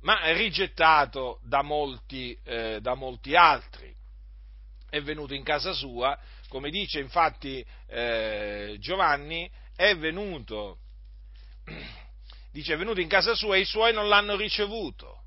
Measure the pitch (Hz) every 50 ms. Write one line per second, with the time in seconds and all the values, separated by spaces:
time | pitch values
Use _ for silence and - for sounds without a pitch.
0 | - 190 214 202 170 160 165 175 226 214 160 190 196 170 - - 165 160 160 151
1 | 143 123 - 139 131 123 104 - - 113 139 139 139 147 151 151 147 139 127 120
2 | - - 135 131 127 123 120 - - - 120 117 113 110 110 107 107 123 127 135
3 | 135 131 127 117 - 135 147 175 175 160 143 120 - - - - - - - -
4 | - - - - - - - - - - - - - - - - - - - 151
5 | 143 143 156 151 147 131 139 139 135 147 147 147 143 185 180 135 139 135 120 117
6 | 120 135 147 - - - - - - - - 131 139 147 160 202 202 - - 151
7 | 139 127 - 175 165 151 - - - 139 135 131 117 - - - - - - 117
8 | 117 120 117 113 110 110 107 104 107 104 104 104 104 104 107 104 98 135 180 190
9 | 185 156 147 143 143 151 165 165 175 - - - - - - - 175 208 202 165
10 | 151 160 160 190 208 202 175 143 107 - 110 107 104 98 90 - - - - -
11 | - - - - - - - - - - - - - - - - - - - -
12 | - - - - - - - - - - - 151 147 - 160 156 185 226 220 180
13 | 175 156 202 196 185 226 226 - 214 214 190 190 196 - - 214 220 233 226 214
14 | 208 208 208 202 208 208 202 190 214 202 - - 208 202 220 226 202 143 - -
15 | - - - - -